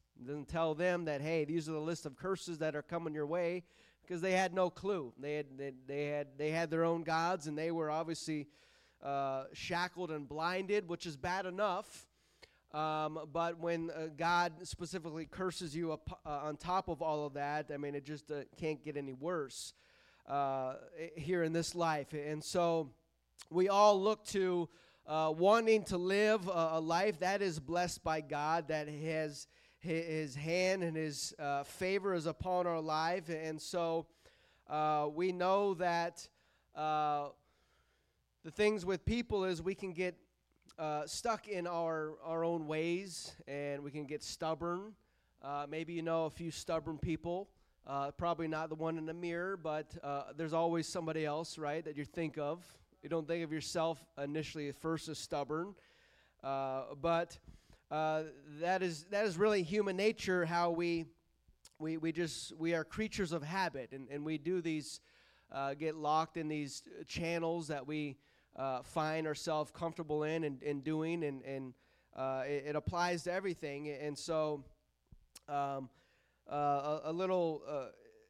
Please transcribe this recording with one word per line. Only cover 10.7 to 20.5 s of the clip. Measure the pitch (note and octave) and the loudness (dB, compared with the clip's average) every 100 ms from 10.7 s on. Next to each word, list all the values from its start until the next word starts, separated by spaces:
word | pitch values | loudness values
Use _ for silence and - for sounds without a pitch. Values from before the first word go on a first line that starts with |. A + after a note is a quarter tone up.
| G#3 F3 | 2 0
which | E3+ F3 | -4 -6
is | C#3 | -6
bad | F3 F#3+ F#3 | -2 -2 -2
enough. | F#3 G#3 F3+ - - - _ _ _ - _ _ | 0 0 0 -4 -14 -20 _ _ _ -20 _ _
Um, | D3+ D#3 D#3 D3+ D#3 D3+ | -2 0 0 0 -4 -4
but | E3+ E3+ E3+ | 0 0 0
when, | E3+ E3+ E3 | 0 0 -2
uh, | D#3+ D#3+ D3 | -4 -6 -2
God | E3 F3 F3 D#3+ | 4 4 4 0
specifically | F3+ - E3+ F3+ D#3+ D#3 D3 | -10 -8 -6 -6 -6 -6 -8
curses | F#3+ F#3 - E3+ D#3 | -2 -2 -2 -4 -2
you | E3 | -2
up, | D3+ - F#3 D#3+ | -2 -6 -10 -6
uh, | C#3+ D3+ | -4 -2
on | D3+ | -4
top | F3 F#3+ F#3 | 0 0 0
of | D#3 | -2
all | D#3+ D3+ D3 | 0 0 0
of | |
that, | C#3 C#3+ D3+ D3 | -2 -2 -2 -2
I | C#3+ | -4
mean, | C#3+ | -4
it | C#3+ C#3+ | -4 -6
just, | D3+ - | -8 -6
uh, | D3 - - | -6 -8 -6
can't | D#3+ D3 | -4 -2
get | D3+ C#3+ | -4 -6
any | C#3 | -4
worse, | B2+ D#3 F3 C3+ - - - _ - - - - | -6 -2 -2 -2 -6 -12 -14 _ -20 -20 -16 -2
uh, | C#3+ C#3 | 0 2